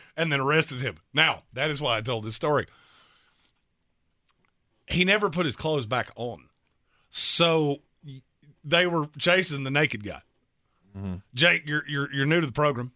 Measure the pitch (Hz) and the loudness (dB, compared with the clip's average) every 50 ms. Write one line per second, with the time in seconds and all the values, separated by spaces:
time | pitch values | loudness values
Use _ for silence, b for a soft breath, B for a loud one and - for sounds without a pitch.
0 | B B B B 165 160 143 139 135 139 151 160 160 - 139 123 135 123 80 - | B B B B -2 0 0 0 2 2 2 2 2 0 -2 -6 -6 -6 -6 -8
1 | _ _ - 143 160 156 113 - - _ - 123 143 156 147 135 147 131 117 110 | _ _ -2 0 0 0 0 -4 -8 _ -6 -4 -4 -4 -2 -2 -2 0 0 0
2 | 110 123 123 110 107 110 104 - - 151 151 131 95 - b b b b b b | 0 -2 -4 -4 -4 -6 -6 -2 0 2 2 2 0 -2 b b b b b b
3 | b b b b b b b b b b b b _ _ _ _ _ _ _ _ | b b b b b b b b b b b b _ _ _ _ _ _ _ _
4 | _ _ _ _ _ _ _ _ _ _ _ _ _ _ _ _ _ - - 165 | _ _ _ _ _ _ _ _ _ _ _ _ _ _ _ _ _ -2 0 2
5 | 180 185 202 214 208 190 143 175 180 147 - - - 156 156 143 120 104 127 120 | 4 4 4 2 2 0 0 0 -2 -2 -2 -4 -2 -2 -2 -2 -2 -2 -2 -4
6 | 110 - - - 117 120 107 73 62 _ _ _ _ _ _ _ _ _ _ _ | -4 -4 -8 -10 -8 -8 -10 -12 -18 _ _ _ _ _ _ _ _ _ _ _
7 | _ _ - - - - - - 170 170 165 160 151 147 143 139 _ _ _ _ | _ _ -2 2 2 4 4 4 4 4 4 4 2 2 -2 -4 _ _ _ _
8 | - 147 131 135 - _ _ _ _ 147 _ _ - 147 165 170 180 180 170 165 | -20 -20 -20 -20 -20 _ _ _ _ _ _ _ -6 0 2 2 4 4 2 0
9 | 147 147 - 143 - 175 180 190 185 - 147 139 135 131 139 147 156 131 - 107 | -2 -4 -6 -2 2 2 4 2 2 0 -4 -6 -4 -2 0 2 2 0 0 -4
10 | 101 101 78 67 - _ _ _ _ _ _ _ _ _ _ _ _ _ - 98 | -10 -10 -12 -12 -16 _ _ _ _ _ _ _ _ _ _ _ _ _ -12 -10
11 | 98 98 90 90 - _ - 123 156 175 170 165 160 147 147 151 151 147 147 143 | -8 -8 -8 -10 -12 _ -2 2 4 4 4 2 -2 -4 -4 -4 -4 -4 -4 -4
12 | 139 139 139 139 139 147 160 175 165 135 113 151 147 147 139 120 120 123 - | -4 -2 -2 0 0 2 2 2 2 0 0 0 0 0 0 -2 -6 -10 -12